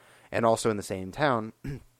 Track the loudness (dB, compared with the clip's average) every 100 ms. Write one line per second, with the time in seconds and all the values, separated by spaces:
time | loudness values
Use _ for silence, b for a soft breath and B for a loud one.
0 | b b b 0 4 4 2 0 -2 -6
1 | -6 -2 0 2 -2 -10 -10 -10 -12 _